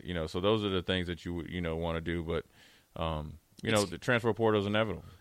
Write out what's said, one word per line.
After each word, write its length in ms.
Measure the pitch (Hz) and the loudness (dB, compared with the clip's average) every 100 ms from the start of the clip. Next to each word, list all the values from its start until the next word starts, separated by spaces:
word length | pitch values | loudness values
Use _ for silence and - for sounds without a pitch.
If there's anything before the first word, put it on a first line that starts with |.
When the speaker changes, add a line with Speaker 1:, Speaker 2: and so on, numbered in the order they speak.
Speaker 1:
you 100 | - | -6
know, 120 | 87 80 | -4 -2
so 140 | 92 | 2
those 240 | 98 110 | 4 4
are 40 | 104 | 2
the 140 | 92 | 0
things 260 | 82 92 87 | 2 0 0
that 160 | 85 | -4
you, 180 | 87 87 - | -4 -6 -4
you 120 | 87 | -4
know, 160 | 85 80 | -2 -2
wanna 240 | 85 82 | -2 -2
do. 220 | 82 85 | -2 -2
But, 240 | 80 82 - - - - _ - | 0 -2 -4 -14 -20 -20 _ -4
um, 420 | 80 78 76 78 _ - | -2 -2 -4 -10 _ -8
you 80 | 113 | 0
know, 120 | 107 | 2
Speaker 2:
It's 80 | 98 | 2
Speaker 1:
the 80 | 82 | -2
transfer 340 | - 120 113 | 0 2 2
portal 280 | 104 113 107 | 2 4 4
is 60 | 101 | 2
inevitable. 380 | 104 110 80 - - | 2 0 -2 -10 -4